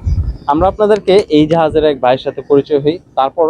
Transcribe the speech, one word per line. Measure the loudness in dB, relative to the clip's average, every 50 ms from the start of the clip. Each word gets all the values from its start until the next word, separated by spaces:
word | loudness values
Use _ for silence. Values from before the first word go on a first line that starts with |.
| -4 -4 -2 -2 -2 -4 -6 -8 -6
আমরা | -4 -2 0 0 -2
আপনাদেরকে | 0 0 0 0 0 0 0 2 2 2 2 2
এই | 2 2 2
জাহাজের | 2 2 0 0 0 0 0 0
এক | 0 0 0
ভাইয়ের | 0 0 0 0
সাথে | -2 -8 -8 -8 -4 0
পরিচয় | 0 0 2 0 -2 0
হই, | 0 -2 -4 -4 -10 _ _
তারপর | -2 -2 -2 0 -2 -2 -2